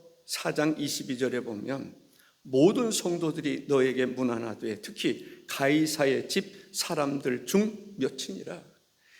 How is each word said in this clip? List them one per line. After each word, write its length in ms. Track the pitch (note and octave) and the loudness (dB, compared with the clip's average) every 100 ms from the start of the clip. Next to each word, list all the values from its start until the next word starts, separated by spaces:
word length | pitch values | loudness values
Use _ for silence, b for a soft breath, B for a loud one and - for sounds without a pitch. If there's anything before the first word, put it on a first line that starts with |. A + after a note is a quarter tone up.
| - _ - | -20 _ -10
사 280 | - E3+ | -6 -2
장 240 | D#3 D3+ D3+ | 0 2 2
이십이 400 | C#3+ - C3+ B2 | -2 -4 -4 -2
절에 220 | B2+ B2 | 0 -2
보면, 580 | A#2 G#2 G#2 C3+ - - _ b b b | -4 -8 -6 -8 -8 -16 _ b b b
"모든 480 | - C3 E3 A#3 A#3 | 0 6 8 6 2
성도들이 760 | G3+ F#3 F3 E3 D#3 C#3+ C3+ - | 0 0 0 -2 -2 -2 -2 2
너에게 400 | C#3 C3 B2+ B2+ | 4 4 2 0
문안하되 760 | A#2+ B2+ A#2 A#2 G#2 A2+ G#2 | 0 0 0 -4 -6 -6 -6
특히 640 | - G#2 D3+ A2+ - - - | -8 -4 -2 -2 -8 -18 -10
가이사의 840 | - C#3 D3+ D#3 D#3 C#3 B2 - | 0 4 4 4 2 2 2 0
집 460 | G3 G3 - - | -2 -2 -8 -10
사람들 720 | - - D#3+ C#3+ C#3+ C3+ B2 - | -6 -2 0 0 0 -2 -2 2
중 500 | G3 G#3+ - - - | 2 2 -2 -12 -4
몇이니라." 640 | C3 - - F#3+ F2+ - - _ _ _ b | -4 -4 -10 -10 -10 -12 -16 _ _ _ b